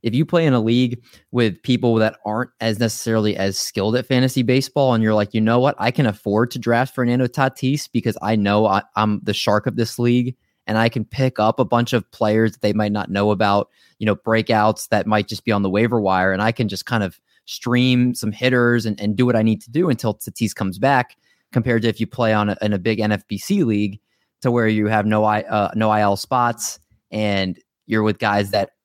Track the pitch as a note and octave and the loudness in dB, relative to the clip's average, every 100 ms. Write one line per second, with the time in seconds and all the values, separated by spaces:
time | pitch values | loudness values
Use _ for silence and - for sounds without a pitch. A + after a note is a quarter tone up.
0 | A#2+ A#2 D#3+ F3 D#3+ B2 A2 A#2+ B2+ A#2+ | -2 0 0 2 4 2 2 2 0 -4
1 | _ - _ A#2+ A2+ F2 - B2 A#2+ A2+ | _ -20 _ 0 0 -2 -2 0 2 2
2 | A2 - G#2 A2 B2 _ A2+ G#2 A#2 - | 0 -2 -6 -6 -6 _ -4 0 -2 -2
3 | - A2+ G#2+ G2 G2 F#2+ - - G2 A#2+ | -2 0 0 0 -2 -4 -6 -2 0 -2
4 | B2 B2+ B2+ C3 A#2+ B2+ - - C3+ A2+ | 0 0 2 0 2 0 0 0 2 2
5 | A2 G#2+ G#2 A2+ A2 A#2+ C3+ - A2 - | 2 2 0 0 2 2 2 0 -2 0
6 | B2 G2 - G#2 B2 B2+ A#2 A#2 C3 - | 0 -2 -2 0 0 -2 0 0 0 -2
7 | A#2+ B2 B2 C3+ C3 - B2+ D3 - A#2 | -2 0 0 0 -2 -2 -4 -4 -2 -4
8 | A#2 - G2+ A2 G2+ G#2 A2 G2 - - | -2 -4 -2 0 2 2 2 0 -2 -2
9 | G#2+ G#2 - G2+ - G#2 B2 A2+ A2+ - | 0 -2 -4 -2 0 0 0 -4 -4 -2
10 | A#2+ B2 B2 C3 _ _ - A2 A#2 A#2 | 0 0 -2 -8 _ _ -4 0 0 0
11 | G#2+ - C3 - G#2+ A2+ A#2+ A#2+ A#2+ A#2+ | -8 -2 -2 2 0 0 0 0 0 -2
12 | - - G#2+ A2 A2 - G#2 G#2 G#2 G#2 | -4 -4 0 2 0 0 -2 0 -2 -2
13 | - G2+ G#2 G2+ G#2 G2+ - _ _ _ | -4 -2 0 2 2 2 -2 _ _ _
14 | G#2+ G2+ - A2+ - A2 G#2+ G#2+ - G#2 | -2 -2 0 0 2 2 2 0 -2 -2
15 | G2 G#2+ G2 G#2+ - G2+ G2 G2 A2+ A#2 | 0 0 -2 -6 -2 0 0 0 0 0
16 | G2 F#2 F#2 F#2+ G#2+ A2+ A2 G2 - A#2 | 0 2 0 0 -2 0 -4 -4 -4 -2
17 | G2 - _ _ - - A#2+ B2 B2+ B2 | -2 -8 _ _ -18 -10 -2 2 2 2
18 | B2 A#2+ G#2+ G#2 B2+ B2+ A#2+ A#2+ A2 G2+ | 2 -2 -6 -2 0 2 2 2 -2 -4
19 | G#2 G#2 B2 A2+ A2 G#2+ - C3+ F3+ A#2+ | -4 0 2 2 2 0 -4 -2 0 0
20 | A2+ G#2 - - A2 - F#2+ F#2 C3+ C3+ | -2 -4 -10 -6 -6 -4 -6 0 2 2
21 | B2 _ _ _ _ B2 A#2 A#2 A2+ G2+ | 0 _ _ _ _ -4 0 0 0 -2
22 | A2 - A2+ G#2+ G#2 F#2+ G#2+ G2+ F#2+ A2 | -6 -2 0 2 0 -2 -2 -2 -2 0
23 | G#2+ G#2 _ G2+ - G3+ B2+ G#2 G#2 G2+ | 0 -2 _ -10 -2 0 0 0 -2 -6
24 | _ _ _ _ C3 A#2+ A2+ G#2+ G#2 A2 | _ _ _ _ 0 2 2 2 2 0
25 | G#2 G#2+ G#2+ G#2+ - G#2+ G2 A2 A2 G#2+ | 2 2 2 0 -2 -2 -2 0 0 2
26 | G2+ G2 - B2+ A#2+ A#2 - - _ _ | 2 0 -2 0 0 -2 -10 -12 _ _
27 | _ G#2+ G#2+ G2 F#2+ E2+ _ _ - A2 | _ -4 -2 -2 -4 -6 _ _ -4 0
28 | G#2+ G2+ G#2+ G#2 G2+ G2+ G2 _ | 0 0 0 0 0 -2 -4 _